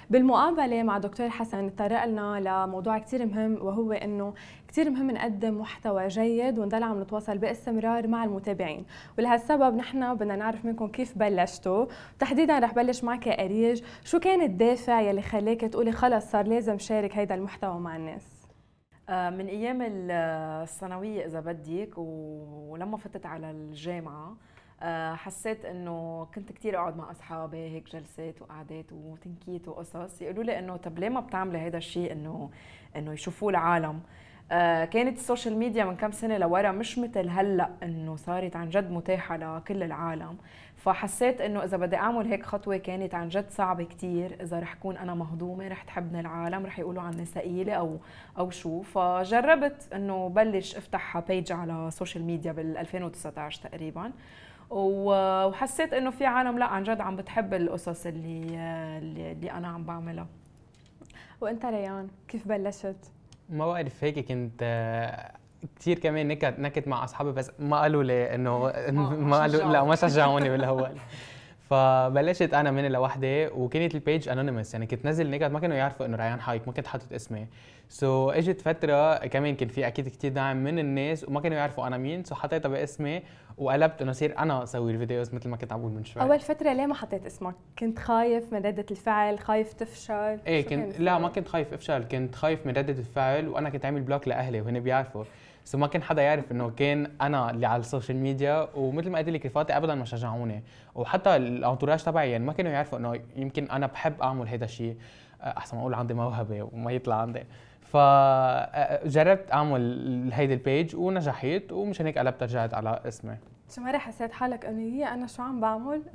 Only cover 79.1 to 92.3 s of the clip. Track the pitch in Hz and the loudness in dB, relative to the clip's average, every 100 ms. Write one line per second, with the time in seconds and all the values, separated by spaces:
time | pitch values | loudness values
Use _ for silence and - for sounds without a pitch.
79.1 | 151 131 131 147 135 117 139 123 - 131 | 4 2 0 0 0 -2 0 -2 -2 -6
80.1 | - 143 135 135 131 135 165 143 139 143 | -4 -2 0 0 0 0 0 0 0 0
81.1 | 160 - 143 165 151 143 143 123 127 131 | -2 -2 -2 0 0 0 -2 -4 -2 -4
82.1 | 175 175 127 147 160 147 139 143 - 147 | -4 -8 -6 -2 0 0 -2 -4 -4 -4
83.1 | 175 - - - - 135 139 160 160 131 | -4 -8 -18 -20 -4 0 4 4 4 -4
84.1 | 127 151 - 156 131 120 123 117 113 120 | 0 0 2 0 0 -2 -2 -2 -2 -2
85.1 | 120 117 120 120 120 120 113 117 110 110 | -2 -4 -6 -8 -8 -8 -6 -6 -6 -8
86.1 | - 262 285 294 302 302 254 285 285 220 | 0 4 4 2 0 2 2 0 -2 -4
87.1 | 190 - - 185 180 - - 226 226 - | -6 -8 -8 -10 -10 -16 -4 -4 -2 2
88.1 | 226 240 233 233 214 202 202 208 196 226 | 4 4 2 0 -2 -2 -2 -6 -4 0
89.1 | 214 208 208 - 220 214 - 226 - - | 2 2 0 2 2 2 -4 -10 -8 -6
90.1 | 208 214 214 165 160 143 147 202 160 175 | -2 -2 -2 0 2 2 -2 -2 0 2
91.1 | 165 170 196 165 165 147 147 - 139 117 | 4 2 -2 -2 -2 -2 -6 -2 -2 0
92.1 | 131 127 | -2 -4